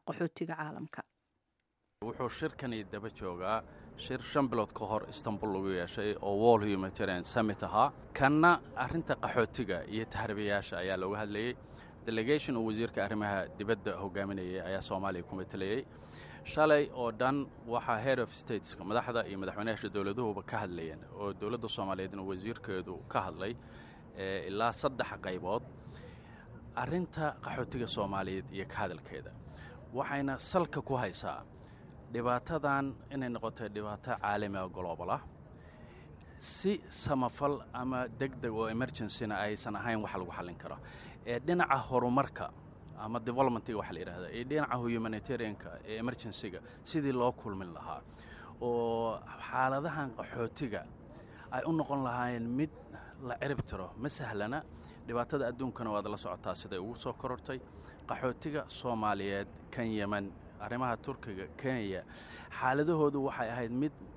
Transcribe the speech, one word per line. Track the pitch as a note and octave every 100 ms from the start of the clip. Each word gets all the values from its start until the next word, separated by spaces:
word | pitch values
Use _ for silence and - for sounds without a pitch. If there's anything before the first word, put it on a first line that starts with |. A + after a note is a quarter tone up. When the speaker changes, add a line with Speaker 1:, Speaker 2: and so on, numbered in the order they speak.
| -
Speaker 1:
qaxootiga | - E3+ - E3
caalamka. | D#3 D3+ - D#3 - - _ _ _ _ _ _ _ _ -
Speaker 2:
Wuxuu | A2 A#2 B2
shirkani | - D#3 - B2+ A2 G2
daba | G#2 G#2+
joogaa | - F#2+ F2 F#2 A2 - - - -
shir | - B2+ A#2+
shan | D3+ C3+
bilood | A#2 G#2
ka | - G#2
hor | G#2+ -
Istanbul | - - G2+ G#2+
lagu | F#2+ F#2+
yeeshay | F#2 F2 - G#2 G#2
oo | G2+
World | G2+ A#2 A2+ G#2
Humanitarian | G2 F#2+ F2+ G2 F2+
Summit | F2 B2 A2 G2
ahaa. | F#2 G#2 C3+ - -
Kanna | - C3+ D3+ E3+ E3 -
arrinta | - B2+ E3 D#3
qaxootiga | C3+ - B2+ A2 - A2+ F2 -
iyo | G#2+ A2
tahriibayaasha | G#2 A2 G#2 G#2 G2+ G2 F2+
ayaa | F#2 F#2
looga | F#2 G#2
hadlayay. | G#2+ G#2 A#2 B2 - - - -
Delegation | - A2 A2 D3 - B2
uu | A2
wasiirka | A2 A#2 - G2
arrimaha | G#2+ G#2 G2 E2+ -
dibadda | G#2 A2 G#2+ F2
hogaaminayay | G2 F#2 G2 G2 F2+ F#2 F2
ayaa | F#2+
Soomaaliya | - F#2+ G2 F2+
ku | F2 F#2+
matalayay. | F#2 G2 F#2+ A#2 - - - - - -
Shalay | - - D#3 D3 C#3+
oo | B2+ A#2+
dhan | A2 B2+ C#3+ C3+ - A#2
waxaa | A#2 - A2+
head | B2+ B2+
of | A2+
stateska, | - - G#2+ - -
madaxda | F#2+ A2+ B2 A#2 F#2
iyo | G2
madaxweynayaasha | F#2 F#2+ A2 G#2 G#2
dowladuhuba | G2+ G2 G#2 A#2 G2+
ka | - A2
hadlayeen, | G2+ F2 D#2+ D#2 -
oo | F#2+ G2+
dowladda | F#2 G#2 A#2 A2+
Soomaaliyeedna | - F#2+ F#2+ F#2+ G2
wasiirkeedu | F#2+ F#2 G2+ A#2 - F#2+ F2+ E2+ -
ka | B2+ F#2
hadlay, | D#2+ G2 A#2+ - - - - - -
eh, | F#2+ F#2+ D#2+
ilaa | G2 A2+
saddex | A2+ C#3+ B2 B2 G2+
qaybood. | F#2+ F#2 F2 A2+ - - - - - - - - - - -
Arrinta | - B2 E3+ F3 - D3+ -
qaxootiga | - B2 B2 C3 A2+
Soomaaliyeed | - G2+ G2 F#2+ F#2+ -
iyo | F#2+ F2+
ka | -
hadalkeeda. | G2 E2 - C#2 - - - - - - -
Waxayna | B2 C#3 C#3+ C#3 C3
salka | - F#3+ E3 D3+
ku | - C3
haysaa | G#2+ F2 G2+ C2+ - - - - - - -
dhibaatadan | A2+ A#2+ B2 - D#3+ C#3+ C#3 C#3 - -
inay | C#3 B2+
noqotay | A#2 A2+ - G#2+
dhibaato | G2+ G#2 G#2 - G#2
caalami | G#2 G#2 G#2 G2
ah, | F#2
global | F2+ F2+ E2 F2
ah. | B2 - - - - - - - - - - - -
Si | - - F#3+ G3+ -
samafal | - - C#3 B2 - C#3+ C#3 -
ama | B2 B2+ B2+ B2
degdeg | A2+ C3+ C#3 B2+
oo | A2 A2+
emergency-na | A2+ B2+ - G#2+ - A2 G2+ G#2
aysan | G#2 A2+ G2+
ahayn | A2+ A2
wax | G2+
lagu | G2 F2
xallin | F2 F2 E2+
karo. | E2 C#2 - - - - A2+
Ee, | A#2+
dhinaca | C#3 F3 E3+ C3+
horumarka | G#2+ B2+ B2 B2+ C3+ - - - - - - -
ama | A2 A#2+
development-iga | A2+ A#2+ C3+ A#2 - G#2+
waxa | F#2+
la | F2
yidhaahdo, | F2+ F2 F2
ee | G2+
dhinaca | B2+ D3+ D3 B2+
humanitarian-ka, | A#2+ A#2 A2+ G#2+ - B2 A2 G2+ E2+ E2+ -
ee | A2
emergency-ga, | A#2+ A#2 A#2 - A2 F2 - -
sidii | - D#3+ C#3
loo | B2+ A#2+
kulmin | B2 A#2 G2 F#2
lahaa. | D#2 D#2+ C#2 - - - - - -
Oo | B2 A#2+ A#2 A2+ A2+ G#2 - - -
xaaladahan | B2+ C3 C3+ D#3+ D3+ C#3 A2+
qaxootiga | G2+ - A#2 - C#3 G2 - - - - - - -
ay | B2+
u | D#3
noqon | D#3+ C#3 C#3
lahaayeen | C3 A#2+ B2 A#2+ A#2 B2+
mid | D3+ - - - - -
la | B2+ A#2+
cirib | C#3 C3
tiro, | - F#2+ F2+ G2
ma | C#3
sahlana. | - B2+ G#2 G#2 C#3+ - - - - -
Dhibaatada | A#2 A#2+ C#3+ B2
adduunkana | B2 C3 - A2+
waad | G#2 G#2
la | G#2+
socotaa | G2+ F2+ G2+
siday | F2+ F#2+ F#2
ugu | G2+ A#2+
soo | C3
korortay. | A2 C3 B2 - C3 - - - - -
Qaxootiga | B2 C3 B2 D#3+ D3 -
Soomaaliyeed, | - B2+ A2+ G#2+ G2 G2 G2 G2+ - -
kan | - A#2
Yemen, | G#2+ G2+ G#2 G2 - - -
arrimaha | G#2 A#2+ B2+ A2
Turkiga, | - C3 - F#2+ F2+ -
Kenya, | C3+ B2+ G2+ F#2 - - - - -
xaaladahoodu | - B2+ C#3 D3+ E3 D3 C#3+ C3+
waxay | A#2+ A2+
ahayd | A#2+ A#2
mid | B2 D3+ - -